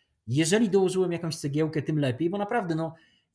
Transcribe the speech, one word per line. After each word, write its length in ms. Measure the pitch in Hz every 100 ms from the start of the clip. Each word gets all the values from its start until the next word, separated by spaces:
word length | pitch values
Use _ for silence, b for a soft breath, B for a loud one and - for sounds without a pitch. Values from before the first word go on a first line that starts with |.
| b b -
Jeżeli 440 | 131 160 214 226
dołożyłem 420 | 196 185 185 180
jakąś 240 | 170 170 -
cegiełkę, 460 | 147 143 156 151
tym 160 | 139 156
lepiej, 320 | 139 117 165
bo 80 | 202
naprawdę, 360 | 202 240 185
no, 200 | 160 165 b b b b